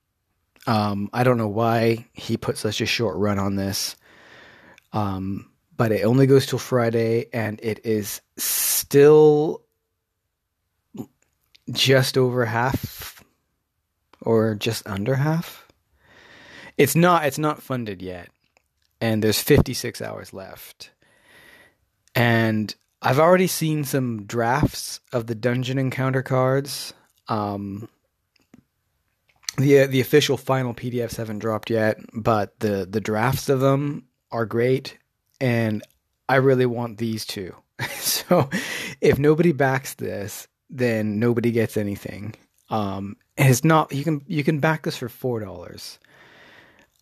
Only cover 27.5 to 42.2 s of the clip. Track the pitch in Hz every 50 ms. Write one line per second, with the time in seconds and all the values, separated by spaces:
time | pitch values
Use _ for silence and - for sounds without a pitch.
27.5 | 101 101 101 98 98 107 113 - _ _ _ _ _ _ _ _ _ _ _ _
28.5 | - - _ _ _ _ _ _ _ _ _ _ _ _ _ _ _ _ _ -
29.5 | - - 135 143 139 139 135 135 131 131 117 - 151 147 - - 127 - - -
30.5 | 131 131 127 123 110 - 123 123 120 120 117 110 - - 113 110 104 101 104 113
31.5 | 107 104 - - 113 110 107 110 104 - - - - 117 110 120 113 104 98 -
32.5 | _ - 110 104 101 98 90 90 101 110 95 110 107 107 113 131 139 - - -
33.5 | 135 127 135 135 135 139 147 143 151 - - _ _ _ _ _ 120 117 117 -
34.5 | 110 117 120 127 131 131 131 - - _ _ _ _ _ _ _ _ - 131 123
35.5 | 120 117 113 110 107 104 - - _ _ _ _ _ _ _ - 135 135 131 139
36.5 | 131 123 127 123 113 120 120 117 107 101 117 113 110 107 - - - 107 92 85
37.5 | - - _ _ _ - - - - - - - - - - - 180 165 131 -
38.5 | 175 233 - - - - - - - - 233 156 117 135 143 151 156 160 165 175
39.5 | 143 127 139 131 131 131 135 - - - 117 101 98 101 98 101 - - - -
40.5 | _ _ _ - 156 127 123 120 113 110 107 107 101 107 120 120 117 117 113 120
41.5 | 113 117 107 - - 107 104 101 98 - - - - 92